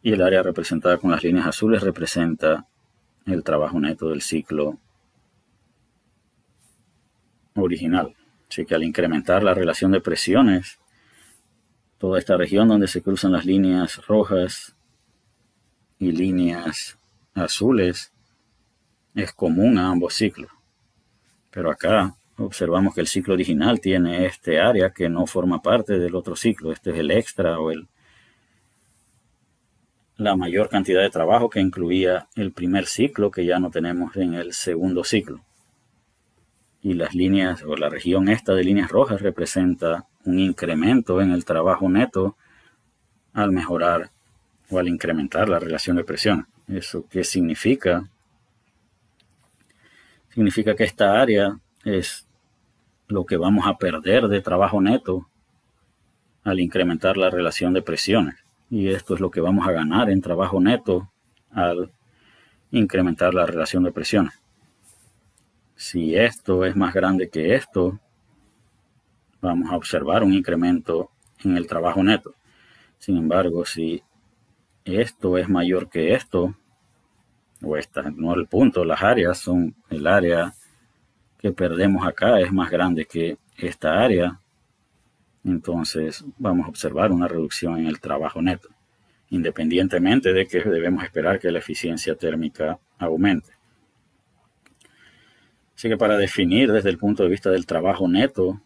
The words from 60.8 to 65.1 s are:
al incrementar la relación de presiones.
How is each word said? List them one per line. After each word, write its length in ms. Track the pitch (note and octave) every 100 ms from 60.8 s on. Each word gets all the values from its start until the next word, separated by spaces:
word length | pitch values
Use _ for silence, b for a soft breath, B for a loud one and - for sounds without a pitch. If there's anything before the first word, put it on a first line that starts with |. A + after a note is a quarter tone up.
| - F2+ F#2+ _ _ _ _
al 420 | G2 F2 F2 F2+ _ _ b b b b b _
incrementar 640 | B2 G2+ G2 F2+ D#2 F2+
la 120 | F2+ E2
relación 360 | E2+ D#2 F2+
de 80 | F2+
presiones. 420 | - D#2 G#2+ D#2+ - _ _ _ _ - - -